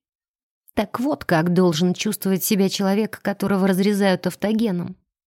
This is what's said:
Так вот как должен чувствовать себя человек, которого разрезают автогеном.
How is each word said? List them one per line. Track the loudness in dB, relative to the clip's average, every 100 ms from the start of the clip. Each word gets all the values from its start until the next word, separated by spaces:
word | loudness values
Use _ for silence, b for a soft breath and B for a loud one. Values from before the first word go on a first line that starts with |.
| _ _ _ _ _ _ _
Так | -4 -4 -2
вот | -4 -4 0
как | 0 2
должен | 4 4 4 0
чувствовать | 0 -4 -4 -2 -2
себя | 0 2 0
человек, | 0 0 0 -2 -4
которого | -8 -4 -2 2 2
разрезают | 2 2 2 2 0 -2
автогеном. | -4 -2 0 0 -2 -6 -12 _ _ _